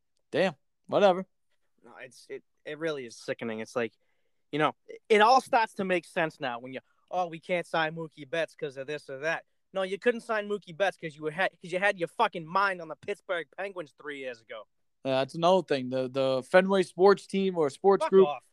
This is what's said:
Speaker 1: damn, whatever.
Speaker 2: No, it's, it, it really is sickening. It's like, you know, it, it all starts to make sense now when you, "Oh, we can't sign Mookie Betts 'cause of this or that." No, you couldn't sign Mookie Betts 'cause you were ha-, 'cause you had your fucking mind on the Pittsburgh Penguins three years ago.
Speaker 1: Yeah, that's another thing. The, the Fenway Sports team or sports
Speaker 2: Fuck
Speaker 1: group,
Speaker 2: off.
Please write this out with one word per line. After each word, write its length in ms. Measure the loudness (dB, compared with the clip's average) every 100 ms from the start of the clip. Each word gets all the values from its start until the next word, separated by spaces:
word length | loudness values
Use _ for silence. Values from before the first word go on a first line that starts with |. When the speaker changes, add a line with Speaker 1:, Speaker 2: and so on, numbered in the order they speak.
| _ _ _
Speaker 1:
damn, 240 | 0 0 -2 _ _ -2
whatever. 380 | 4 4 4 -2 _ _ _ _ _
Speaker 2:
No, 80 | -20 -20
it's, 220 | -20 -20 -16
it, 140 | -16 _ _
it 140 | -16 -8
really 280 | -6 -6 -10
is 100 | -12
sickening. 440 | -10 -8 -6 -8
It's 140 | -6
like, 180 | -4 -4 _ _ _ _ _ _
you 60 | -2
know, 140 | -2 -2 -14
it, 140 | -10 2
it 120 | 6
all 200 | 6 6
starts 340 | 4 0 0
to 100 | -4
make 200 | -2 -2
sense 340 | -4 -4 -4 -4
now 220 | -8 -8
when 120 | -10
you, 60 | -14 -14 _ -8
"Oh, 160 | -6 -6
we 140 | -6
can't 260 | -6 -4 -2
sign 300 | -2 -2 -4
Mookie 320 | -12 -14 -8
Betts 260 | -4 -4
'cause 220 | -6 -10 -8
of 100 | -10
this 220 | -10 -10
or 80 | -8
that." 240 | -4 -4 -8 _ _
No, 100 | -6
you 160 | -6 -2
couldn't 220 | 0 -2
sign 280 | -2 -6 -4
Mookie 280 | -8 -8 -2
Betts 200 | -2 -2
'cause 200 | -10 -8
you 60 |
were 60 | -8
ha-, 160 | -2 -2 -4
'cause 120 | -8
you 60 | -2
had 180 | 0 0
your 100 | -4
fucking 380 | 0 -2 -2 -4
mind 340 | 0 0 -2
on 80 | -10
the 60 | -12
Pittsburgh 500 | -10 -10 -6 -6 -6 -10
Penguins 360 | -10 -10 -14 -14
three 180 | -14 -10
years 200 | -10 -12
ago. 220 | -14 -16 -18 _ _ _
Speaker 1:
Yeah, 140 | -2 -2
that's 140 | -2
another 280 | 0 4 4
thing. 280 | 2 -4 -2
The, 180 | -4 -4
the 360 | -2 0 0 4
Fenway 320 | 4 4 2
Sports 420 | 0 4 6 6 0
team 300 | -2 -2 0
or 100 | 0
sports 340 | 2 4 4
Speaker 2:
Fuck 60 | 6
Speaker 1:
group, 180 | 6 6
Speaker 2:
off. 140 | 2 -14